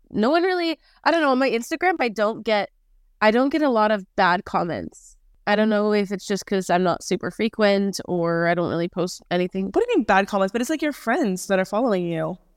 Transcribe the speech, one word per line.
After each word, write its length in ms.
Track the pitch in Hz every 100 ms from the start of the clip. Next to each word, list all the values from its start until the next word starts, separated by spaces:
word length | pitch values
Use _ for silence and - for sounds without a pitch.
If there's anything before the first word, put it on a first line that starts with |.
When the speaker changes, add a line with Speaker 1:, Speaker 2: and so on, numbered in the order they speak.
| _
Speaker 1:
no 180 | 202 220
one 140 | 339
really, 340 | 370 359 339 311 _ _
I 80 | -
don't 100 | 330
know, 80 | 294
on 80 | 262
my 100 | 269
Instagram, 440 | 226 240 330 359 330
I 100 | 247
don't 340 | 208 214 220
get, 260 | 220 208 185 _ _ _ _ -
I 100 | 214
don't 160 | 233 269
get 140 | 311
a 60 | 294
lot 200 | 226 214
of 140 | 208 185
bad 300 | - 185 180
comments. 720 | - 180 175 117 82 - - - _ _ -
I 80 | 208
don't 120 | 214
know 240 | 208 208
if 200 | 208 196
it's 140 | 190 -
just 200 | 196 -
'cause 240 | 196 185
I'm 120 | 175
not 180 | 180 -
super 280 | - 180 -
frequent 680 | - 220 - 208 196 196 190 -
or 400 | 175 170 170 170
I 80 |
don't 160 | 175 170
really 180 | 160 175
post 340 | 185 175 - -
anything. 360 | 180 180 190 196
Speaker 2:
What 80 |
do 120 | 330 480
you 60 | 427
mean 60 |
bad 240 | 220 196 202
comments? 240 | 196 190
But 80 | 233
it's, 100 | 247
like, 120 | 311
your 100 | 302
friends 560 | - - 311 226 185 -
that 100 | 190
are 60 |
following 420 | 185 208 254 190 175
you. 300 | 165 160 180 _